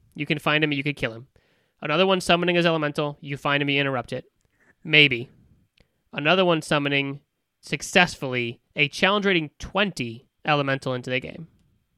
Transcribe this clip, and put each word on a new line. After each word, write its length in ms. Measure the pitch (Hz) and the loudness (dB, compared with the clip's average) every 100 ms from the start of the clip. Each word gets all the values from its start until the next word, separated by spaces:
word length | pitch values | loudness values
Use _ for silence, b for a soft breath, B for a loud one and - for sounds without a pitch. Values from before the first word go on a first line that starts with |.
| _ - | _ -8
You 100 | 143 | -4
can 120 | 151 | -2
find 240 | 160 151 | 0 2
him, 80 | 151 | 0
you 100 | 143 | -2
could 140 | 139 143 | -4 -4
kill 160 | 123 | -6
him. 140 | 113 127 _ _ _ _ _ | -8 -18 _ _ _ _ _
Another 260 | 151 151 190 | -2 2 2
one 140 | 185 | 2
summoning 340 | - 175 175 175 | 2 2 2 2
his 100 | 170 | 2
elemental, 520 | 160 147 147 147 143 | 2 -2 -4 -6 -6
you 160 | 143 139 | -10 -6
find 240 | 147 143 | -2 0
him, 80 | 143 | 0
you 100 | 139 | 0
interrupt 320 | 139 131 - | 0 -4 -6
it. 140 | 127 - _ _ _ _ _ | -10 -12 _ _ _ _ _
Maybe. 460 | 160 151 143 120 123 _ _ _ _ _ _ _ _ | 2 6 6 4 -6 _ _ _ _ _ _ _ _
Another 320 | 123 147 185 | -4 2 4
one 180 | 180 165 | 4 2
summoning 560 | - 151 143 143 139 139 _ _ _ _ | 0 0 0 -2 -2 -6 _ _ _ _
successfully 1000 | - 151 - 190 175 - 139 127 117 117 _ - | -10 -8 0 4 4 0 -6 -4 -4 -8 _ -2
a 120 | 147 | -2
challenge 380 | - 180 208 196 | 2 0 2 2
rating 240 | 180 151 - | 0 -2 -8
twenty 680 | - 190 208 - 120 117 - _ - | -6 -2 -2 -4 -8 -10 -18 _ 0
elemental 480 | 147 139 135 143 127 | 0 0 -2 -4 -6
into 140 | 123 | -4
the 80 | 127 | -6
game. 280 | - - 160 _ _ _ _ | -6 -12 -18 _ _ _ _